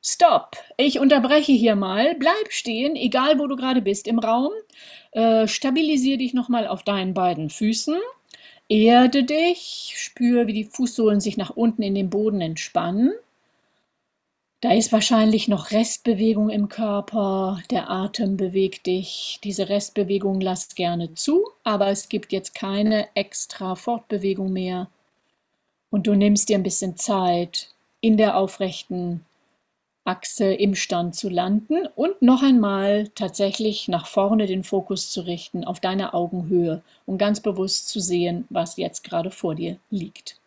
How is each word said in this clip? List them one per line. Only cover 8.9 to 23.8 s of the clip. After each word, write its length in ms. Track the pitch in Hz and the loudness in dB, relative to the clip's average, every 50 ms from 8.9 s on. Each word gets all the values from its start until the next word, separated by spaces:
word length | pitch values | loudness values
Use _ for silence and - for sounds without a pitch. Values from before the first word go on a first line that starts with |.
| 240 247 254 254 247 277 254 | 8 8 6 6 4 2 0
dich. 720 | 262 294 311 330 349 359 359 - - - - - - - - | 2 2 2 2 2 0 0 -6 -14 -12 -12 -12 -12 -10 -10
Spür, 480 | - - _ - 240 240 247 240 240 | -10 -12 _ -2 0 2 4 2 2
wie 80 | 208 214 | 0 -2
die 120 | 214 214 | -4 -4
Fußsohlen 540 | 214 - - 254 240 - - 226 214 208 202 | -6 -4 -4 -2 -2 0 2 2 4 4 4
sich 160 | 190 214 196 | 2 0 -2
nach 140 | - 190 - | -4 -6 -6
unten 320 | - - 226 233 220 - | -2 0 2 2 2 0
in 140 | 214 196 196 | -2 -2 0
den 160 | 196 196 185 | 0 -2 0
Boden 300 | 185 202 214 220 208 196 | 0 0 0 0 0 0
entspannen. 720 | 170 160 160 156 - - _ 175 170 170 180 202 240 285 403 466 - _ _ _ _ _ _ _ _ _ _ _ _ _ _ _ _ _ _ _ _ _ _ _ _ _ _ _ | -2 -4 -4 -6 -10 -4 _ -2 -2 0 0 2 2 2 2 0 -10 _ _ _ _ _ _ _ _ _ _ _ _ _ _ _ _ _ _ _ _ _ _ _ _ _ _ _
Da 100 | - 240 | 0 2
ist 200 | 269 240 220 - | 4 4 4 4
wahrscheinlich 560 | - 220 214 - 247 220 220 220 220 220 - - | 2 2 2 4 4 4 6 6 4 2 2 0
noch 240 | 202 180 156 - | 0 -2 -2 -2
Restbewegung 800 | 208 214 233 240 - - _ 240 226 190 214 220 220 202 214 214 | 0 0 0 0 -2 -2 _ 0 0 2 2 2 2 2 0 0
im 180 | 214 208 208 202 | 0 0 -2 -2
Körper. 920 | - 220 226 214 202 202 202 - - 226 202 196 190 190 190 185 202 180 170 - | -2 -4 -4 -2 -2 -4 -6 -4 -4 -2 -2 0 -2 -2 -2 -2 -4 -6 -6 -4
Der 180 | 247 185 - - | -4 -4 -2 -4
Atem 480 | 185 185 190 202 - - 233 196 196 185 | -4 -4 -4 -4 -4 -4 -2 -2 0 -2
bewegt 480 | 196 185 180 196 196 190 190 - _ | -2 -2 0 0 0 0 -2 -4 _
dich. 540 | 185 185 190 185 - - - - - - - - | -2 -2 -2 -4 -6 -10 -10 -10 -10 -12 -10 -8
Diese 240 | 208 196 196 196 190 | -8 -4 -4 -2 0
Restbewegung 720 | 202 202 202 - - 214 202 180 196 202 196 196 190 190 | 0 -2 -2 -2 -2 -2 -2 0 0 -2 0 0 -2 0
lass 360 | 185 185 180 - - - - | -2 -2 -2 -4 -6 -10 -6
gerne 400 | - 185 175 175 170 170 160 160 | -4 -2 -2 -2 -2 -4 -6 -6
zu, 280 | - - - 294 359 415 494 - _ _ | -4 -2 2 2 2 2 0 -6 _ _
aber 240 | 233 214 202 202 196 | -4 0 0 2 0
es 200 | 202 196 - - | 0 -2 -4 -6
gibt 240 | - 202 - _ | -6 -6 -6 _
jetzt 220 | - 190 190 - _ | -6 -6 -6 -8 _
keine 540 | - - 196 196 202 208 214 220 214 208 - _ | -8 -6 -4 -2 0 2 2 2 0 -2 -2 _
extra 580 | - 202 202 - - - - - - 202 185 185 | -4 -4 -4 -6 -10 -10 -8 -10 -8 -6 -6 -6
Fortbewegung 800 | 180 | -6